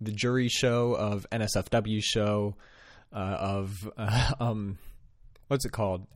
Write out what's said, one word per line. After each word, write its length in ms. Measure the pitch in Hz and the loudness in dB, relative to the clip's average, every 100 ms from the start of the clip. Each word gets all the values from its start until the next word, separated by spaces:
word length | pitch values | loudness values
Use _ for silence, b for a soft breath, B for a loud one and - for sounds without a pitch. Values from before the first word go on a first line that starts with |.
The 100 | 110 | -6
Jury 380 | 107 123 127 120 | 0 2 2 2
Show, 440 | - 127 117 120 | 2 4 4 4
of 320 | 117 104 101 - | 2 0 -2 -4
N 100 | 113 | -2
S 140 | 110 98 | 0 0
F 140 | - | 2
W 320 | 117 107 107 | 0 2 -2
Show, 560 | - 113 104 104 104 98 B B B B B | 0 2 2 2 0 -6 B B B B B
uh, 240 | 107 95 98 | -6 -4 -2
of, 320 | 98 98 98 98 104 | -2 -2 -4 -6 -10
<laughs> 100 | - | -4
uh, 340 | 104 117 123 - | 0 2 2 2
um, 360 | 117 107 98 98 b b - - - - - | 0 0 -4 -8 b b -20 -20 -20 -20 -2
what's 180 | 139 - | -2 -2
it 60 | |
called? 340 | - 101 92 98 | -2 0 -2 -4